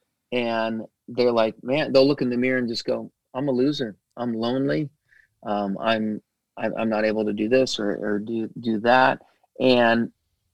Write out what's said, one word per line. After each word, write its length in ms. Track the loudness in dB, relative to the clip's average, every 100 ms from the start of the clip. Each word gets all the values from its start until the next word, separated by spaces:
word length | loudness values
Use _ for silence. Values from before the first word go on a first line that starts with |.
| _ _ -8
and 520 | -4 -2 -2 -2 -4 -10 _ -12
they're 240 | 0 2
like, 240 | 4 0 0
"Man," 280 | -4 -2 2
they'll 160 | 4 4
look 140 | 4
in 80 | 0
the 80 | 0
mirror 220 | 0 0
and 80 | -2
just 180 | -4 -4
go, 260 | -6 -6 _ _
"I'm 140 | -6 -2
a 40 |
loser. 440 | 0 0 0 -6 -10 _ -8
I'm 160 | -6
lonely. 560 | -2 -2 0 0 -2 -4 _ _ _ _ _
Um, 340 | -6 -4 -2 -2
I'm, 420 | -2 0 -2 -6 _ _ _ -6
I'm, 160 | -6 -2
I'm 120 | -2
not 160 | 0 0
able 200 | 0 -2
to 80 |
do 160 | -2 2
this 300 | 2 2 -2
or, 100 | -4 -4
or 240 | -2 -4
do, 280 | -4 -6 -6 -6
do 200 | -4 -2
that." 400 | 4 4 4 0 _ _ _ -2
And 520 | 2 4 4 4 0 _ _ _ _